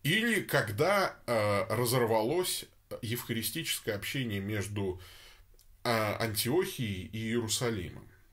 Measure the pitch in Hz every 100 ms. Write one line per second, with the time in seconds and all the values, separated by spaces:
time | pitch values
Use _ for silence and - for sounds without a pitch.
0 | 139 202 233 208 - 143 107 104 160 202
1 | 127 - - 117 104 101 - 110 123 127
2 | 117 110 113 170 180 - - _ _ -
3 | 107 120 - 113 110 156 156 - - 101
4 | - 139 120 101 98 107 101 104 98 90
5 | - - - - - - - - 120 113
6 | 107 - 113 104 117 165 190 - 113 92
7 | 82 110 110 117 110 - 120 110 78 65
8 | - - -